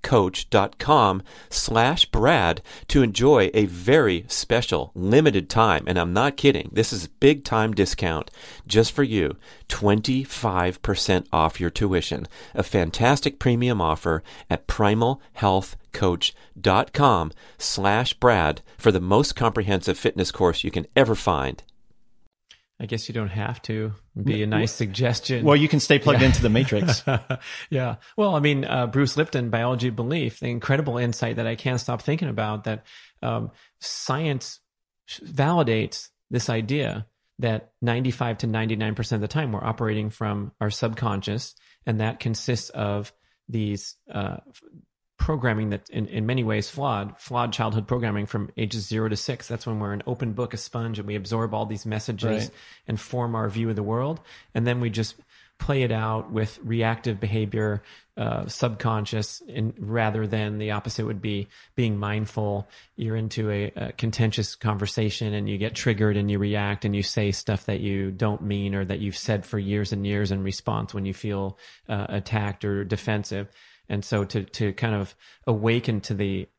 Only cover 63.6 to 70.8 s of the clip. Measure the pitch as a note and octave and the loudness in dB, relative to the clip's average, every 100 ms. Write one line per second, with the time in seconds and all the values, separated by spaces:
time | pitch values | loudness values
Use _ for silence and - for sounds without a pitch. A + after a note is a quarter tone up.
63.6 | G2+ - A#2 - A2+ A2 A2+ A2 G2+ - | -4 -8 -10 -4 -4 0 0 0 -6 -4
64.6 | A2+ G#2 G2+ - G#2+ - A2 G#2 G2+ G2+ | -4 -2 -4 -2 -2 -2 -4 -4 -4 -4
65.6 | G#2+ - A#2+ G#2 G#2+ G#2 G2+ G2+ G2+ G#2 | -4 -2 -2 2 2 2 0 0 0 -2
66.6 | G2+ G2+ G#2+ G2+ G2 - G#2 F#2+ - G2+ | -2 -2 -2 -2 -2 -2 -2 -2 -2 -4
67.6 | - G2 G2+ G2 F#2+ F#2+ A2 G#2 G2+ G2+ | -2 -4 -2 -4 -4 -2 -2 -2 -4 -2
68.6 | G2+ G2 F#2+ G2 G2+ - - G#2 - G#2+ | -2 -4 -4 -4 -4 -6 -2 -2 -2 -4
69.6 | G2 G#2 G2+ G2+ G2+ G2+ G2+ G2 F#2+ - | -2 -2 -2 -4 -2 -2 0 -2 -4 -4
70.6 | - A2 | -4 -4